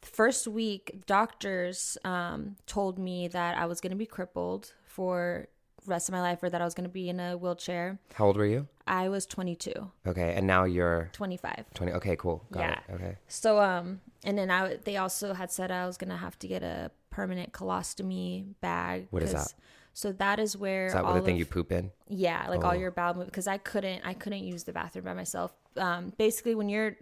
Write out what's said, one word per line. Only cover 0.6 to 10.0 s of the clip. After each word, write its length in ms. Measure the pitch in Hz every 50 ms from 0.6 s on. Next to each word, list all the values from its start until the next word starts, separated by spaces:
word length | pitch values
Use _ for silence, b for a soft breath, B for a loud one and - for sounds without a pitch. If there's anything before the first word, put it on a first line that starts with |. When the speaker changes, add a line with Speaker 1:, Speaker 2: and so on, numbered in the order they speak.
| 226 220 202 190 - - - 196 185
Speaker 1:
doctors, 920 | - 196 196 220 233 - _ - 202 190 185 180 180 185 185 - - - - -
um, 520 | 190 185 180 175 175 165 - - 208 202 - _ -
told 300 | - 214 202 190 185 185
me 280 | 190 185 180 180 175 175
that 280 | 175 185 175 170 175 -
I 80 | 170 170
was 140 | 175 170
gonna 140 | - 185 185
be 100 | 196 226
crippled 680 | - - - 180 180 _ 180 175 175 185 196 208 - - _ _
for 640 | _ - - 190 185 180 180 175 175 175 175 - - _ _ _ _ _ - -
the 60 | 196
rest 160 | 185 175 175 196
of 40 | 190
my 80 | 185
life, 220 | 180 175 175 175 -
or 60 | 180
that 100 | 175 175
I 40 | 175
was 80 | 175 170
gonna 140 | - 180 180
be 200 | 180 190 185 180
in 100 | 180 180
a 160 | 180 175 180 175
wheelchair. 600 | 175 180 175 175 - - 185 175 175 180 190 196 _ _ -
Speaker 2:
How 120 | - 107 101
old 100 | 98 101
were 80 | 104
you? 220 | 104 107 127 143 143 _ _ _
Speaker 1:
I 240 | - 185 185 185 185
was 160 | 196 196 190
twenty-two. 680 | - - - 185 180 170 170 - 190 - - 208 190 - _